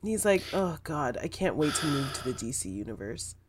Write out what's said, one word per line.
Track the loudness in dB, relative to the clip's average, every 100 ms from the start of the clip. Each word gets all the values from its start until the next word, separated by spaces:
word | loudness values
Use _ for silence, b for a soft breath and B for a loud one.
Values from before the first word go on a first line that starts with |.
He's | 0 2 6
like, | 6 4
Oh, | 0 2 -2
God, | -4 -2 0 -2
I | -4
can't | 0 0 2
wait | 2 2
to | 2
move | 0 0
to | -4 -4
the |
D | -4 -4
C | -4 -4
universe. | -6 -6 -6 -8 -8 -10 -12